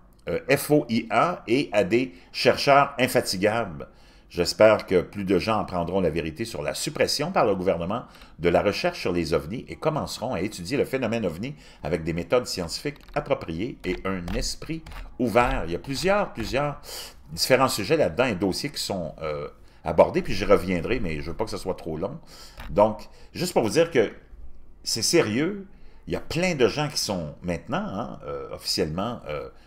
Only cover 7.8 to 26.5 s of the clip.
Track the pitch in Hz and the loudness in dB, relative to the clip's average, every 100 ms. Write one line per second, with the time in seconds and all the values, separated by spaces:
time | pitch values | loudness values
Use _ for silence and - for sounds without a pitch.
7.8 | 85 113 - - - - 85 85 95 95 | -2 -6 -8 -18 -20 0 4 4 4 2
8.8 | 180 - 104 87 78 78 71 120 - - | -2 -2 -2 0 2 0 0 -8 -10 -4
9.8 | 156 151 87 - 120 101 104 - 87 131 | -2 -2 -4 -6 -6 -4 -4 -6 -4 -2
10.8 | 92 131 117 117 95 78 123 147 - - | 0 0 -2 -2 -2 -4 -8 -12 -18 -10
11.8 | 76 82 80 82 85 247 226 - 85 - | -4 -2 -2 -4 0 0 0 -6 -6 -6
12.8 | 147 147 - 143 147 135 - 82 120 - | -8 -10 -8 -8 -2 -4 -2 -6 -6 -6
13.8 | 92 90 95 95 85 131 - - - 160 | -6 -4 -4 -6 -4 -4 -4 -8 -8 -10
14.8 | - - - - 123 120 127 135 82 85 | -10 -16 -16 -4 2 4 2 0 -4 -6
15.8 | - 131 175 202 170 - 101 107 147 143 | -6 -4 0 0 0 -4 -4 -2 -2 -6
16.8 | - - - - - - - 127 131 - | -12 -14 -14 -18 -14 -4 4 6 4 2
17.8 | 98 156 104 80 131 92 98 85 - - | 0 2 2 2 0 2 0 0 -6 -8
18.8 | - 95 80 - 78 73 71 - - - | -6 -6 -6 -6 -6 -6 -8 -12 -20 -8
19.8 | 80 82 82 185 190 101 98 95 87 90 | 0 6 6 6 -2 -2 6 4 6 -2
20.8 | 82 123 87 78 76 80 107 98 92 90 | 0 -2 -2 -4 -6 -6 -6 -4 -6 -6
21.8 | 85 78 92 160 - - - - - 185 | -6 -6 -6 -8 -16 -20 -20 -16 -4 4
22.8 | 214 214 - - - - 180 - 113 113 | 4 4 -10 -18 -14 -6 0 2 2 4
23.8 | 165 131 101 - - - - - - - | 4 4 2 0 -18 -16 -14 -14 -16 -12
24.8 | - 117 104 170 110 110 160 202 190 - | -6 -2 2 4 4 2 0 -4 -12 -18
25.8 | - - - 82 - 156 185 | -18 -16 -6 -6 -4 -2 0